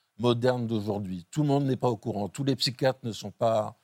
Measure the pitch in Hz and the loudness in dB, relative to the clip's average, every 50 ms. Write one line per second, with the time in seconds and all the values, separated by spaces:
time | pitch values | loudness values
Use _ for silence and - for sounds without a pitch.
0 | _ _ _ - 107 120 120 120 113 127 127 123 120 113 117 110 101 107 104 101 | _ _ _ 0 2 2 2 4 4 2 2 2 0 -2 -2 -2 0 -2 -2 -2
1 | 104 92 92 92 85 _ - 151 147 147 139 139 143 135 131 - - 123 120 104 | -4 -6 -6 -8 -10 _ -2 0 2 2 2 2 2 2 0 0 0 0 0 -2
2 | - 120 104 104 104 92 - - 139 139 135 117 - - 117 - 139 139 - - | -4 -4 -4 -4 -4 -4 -4 -4 -2 -2 0 0 0 -2 0 2 0 0 0 0
3 | - 120 104 - - 104 92 - 120 113 113 110 107 107 110 _ | -4 -8 -8 -8 -10 -12 -6 0 0 2 2 2 0 -2 -6 _